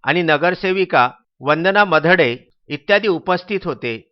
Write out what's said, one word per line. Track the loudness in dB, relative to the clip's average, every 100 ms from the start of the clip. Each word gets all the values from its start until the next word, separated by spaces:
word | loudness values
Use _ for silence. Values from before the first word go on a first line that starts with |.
आणि | -2 -2
नगरसेविका | 0 2 0 -2 -4 -2 0 2 0 -2 _ _
वंदना | -2 0 2 2
मधडे | 2 2 2 2 2 -2 _ _ -12
इत्यादी | -12 -2 0 0
उपस्थित | -2 -2 -4 -4 -6
होते. | -6 -8 -8 -10 _